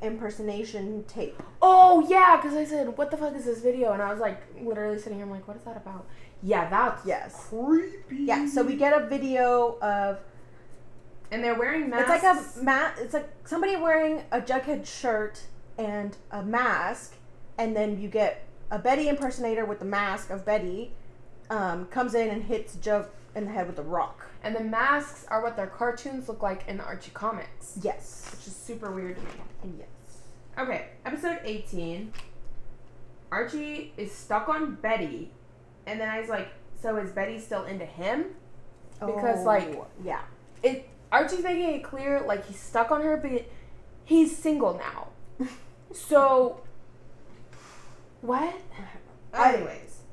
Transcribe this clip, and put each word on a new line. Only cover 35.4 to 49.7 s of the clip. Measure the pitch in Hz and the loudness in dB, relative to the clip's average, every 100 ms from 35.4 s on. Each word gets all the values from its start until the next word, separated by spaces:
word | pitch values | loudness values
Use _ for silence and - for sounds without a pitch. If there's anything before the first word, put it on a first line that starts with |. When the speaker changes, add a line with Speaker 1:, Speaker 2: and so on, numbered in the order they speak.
| - - - - 196 | -20 -20 -20 -16 -10
Speaker 2:
and | 214 | -6
then | 220 | -4
I | 220 | -4
was | 220 | -4
like, | 208 190 - - - | -4 -6 -14 -12 -6
"So | 226 214 | -2 -2
is | 190 | -2
Betty | 196 202 226 | -4 -4 -6
still | - 202 | -6 -6
into | 180 190 160 | -6 -8 -10
him?" | - 185 262 381 - - - - - - - | -6 -2 -2 -2 -8 -16 -16 -16 -18 -18 -8
Because, | 208 208 240 196 | -4 0 0 2
Speaker 1:
Oh, | |
Speaker 2:
like, | 180 208 160 147 - - | 4 4 2 -6 -12 -10
Speaker 1:
yeah. | 185 139 - - - - | -6 -6 -8 -16 -20 0
Speaker 2:
it, | 254 262 - - - | 2 2 -6 -20 2
Archie's | 247 320 359 | 2 4 0
making | 359 349 349 285 | 0 0 0 -2
it | |
clear, | - 269 277 277 | -6 -6 -2 0
like, | 214 202 - | 0 -2 -4
he's | 196 | -14
stuck | - 226 - | -2 0 2
on | 302 | 2
her, | 311 302 | 2 0
but | 285 247 - - - - - - | 0 -4 -4 -12 -16 -18 -18 -18
he's | - 320 320 - | 4 6 6 4
single | 311 294 214 | 0 2 2
now. | 175 - - - - - - | 0 -6 -8 -12 -14 -12 -6
Speaker 1:
<laughs> | 262 - - - - | -8 -8 -18 -20 -18
Speaker 2:
So, | - - 294 269 262 247 - - - - - - - - - - - - - - - - - | -14 4 8 8 8 4 0 -10 -12 -14 -18 -18 -18 -18 -16 -18 -18 -18 -18 -16 -18 -20 -8
what? | 240 262 330 370 - - 196 - - - - | -2 0 0 -2 -10 -12 -12 -14 -16 -18 -6
Speaker 1:
I | - 254 | 6 6
Speaker 2:
Anyways. | 233 170 | 6 0